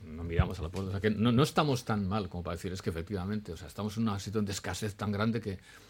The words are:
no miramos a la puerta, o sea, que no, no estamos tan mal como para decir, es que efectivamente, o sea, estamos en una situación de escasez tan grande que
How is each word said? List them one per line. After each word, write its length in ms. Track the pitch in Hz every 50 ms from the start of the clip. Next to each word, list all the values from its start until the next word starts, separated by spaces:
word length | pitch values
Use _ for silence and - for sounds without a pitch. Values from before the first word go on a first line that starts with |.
| -
no 200 | 80 78 80 85
miramos 340 | 82 85 87 90 90 90 82
a 40 | 80
la 60 | -
puerta, 180 | 90 95 98 95
o 20 |
sea, 100 | 98 98
que 80 | - 107
no, 200 | 107 - 107 120 120
no 100 | 120 151
estamos 400 | 156 - - 160 147 131 123 -
tan 220 | - 113 104 101
mal 220 | 90 101 113 98 87
como 140 | - 87 85
para 140 | 85 85
decir, 160 | 82 - 92 90
es 100 | 95 -
que 80 | 107
efectivamente, 640 | 85 82 85 - 104 92 90 98 107 107 104 - 82
o 40 |
sea, 120 | 82 - 80
estamos 280 | - - 101 107 98
en 60 | 110 117
una 160 | 110 98 98
situación 260 | - 101 98 110 104
de 80 | 98 95
escasez 420 | - - 98 92 - - 104 98
tan 140 | - 107 104 101
grande 280 | 101 107 117 110 117
que 180 | 104 107 95 - - - - - - -